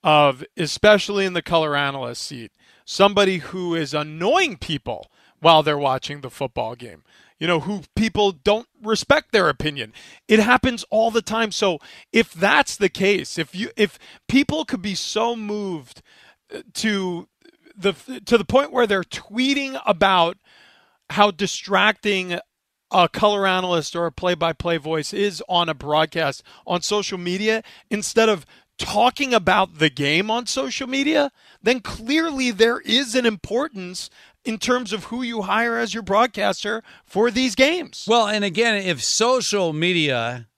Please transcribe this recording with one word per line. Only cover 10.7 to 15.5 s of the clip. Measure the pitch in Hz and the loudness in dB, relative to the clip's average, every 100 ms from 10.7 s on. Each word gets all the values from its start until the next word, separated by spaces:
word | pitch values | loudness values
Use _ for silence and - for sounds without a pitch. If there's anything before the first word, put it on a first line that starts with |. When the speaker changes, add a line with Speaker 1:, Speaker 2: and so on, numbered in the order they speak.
| 233 - | -4 -2
Speaker 1:
all | 214 226 | 0 2
the | 220 | 0
time. | - 220 220 | -2 -2 -2
So | - 202 160 - - - | 0 0 0 -8 -20 0
if | 220 - | 0 0
that's | 165 196 - 277 - | 0 2 2 2 0
the | 196 | -2
case, | - 196 202 139 - | 0 0 0 -4 -8
if | 156 | -8
you, | 180 226 - | -8 -10 -2
if | 208 - - - _ | -2 -4 -20 -20 _
people | 262 - 302 311 | 2 2 -2 -4
could | 226 | -6
be | 196 | -6
so | 185 - 214 233 | -6 -4 -2 -2
moved, | 233 208 | -2 -6